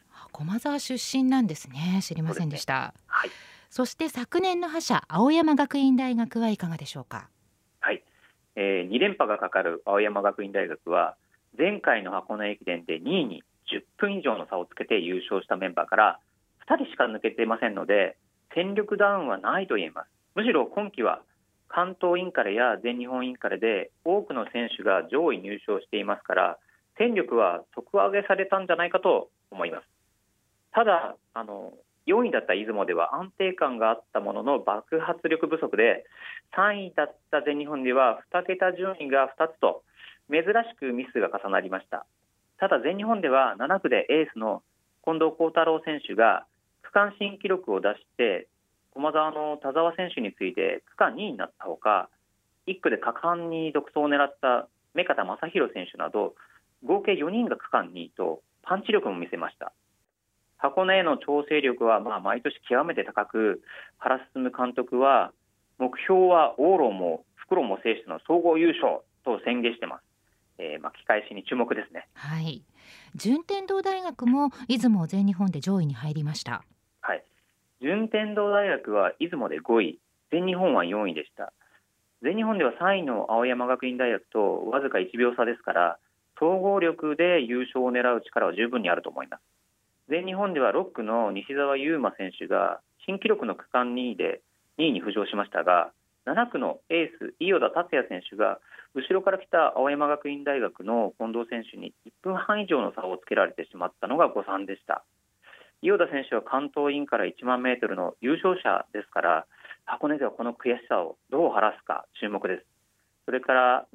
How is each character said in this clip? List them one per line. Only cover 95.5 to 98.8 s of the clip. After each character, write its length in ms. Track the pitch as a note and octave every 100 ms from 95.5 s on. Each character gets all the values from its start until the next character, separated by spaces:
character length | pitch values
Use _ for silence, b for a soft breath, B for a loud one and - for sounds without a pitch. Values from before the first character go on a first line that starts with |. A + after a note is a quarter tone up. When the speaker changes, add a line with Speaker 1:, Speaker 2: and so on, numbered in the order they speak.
Speaker 2:
た 120 | F2+
が、 280 | E2+ F2 E2 _ _ _ B2+
七 200 | F3+ A#3+
区 140 | D3+
の 200 | B2 - -
エ 160 | E3 D#3
ー 120 | -
ス、 160 | G#2+ -
伊 80 | F3+
豫 120 | F3
田 120 | A2+
達 240 | E3 F3 C#3+
也 120 | -
選 140 | F2+ -
手 60 | G2+
が 240 | G#2 G2 B B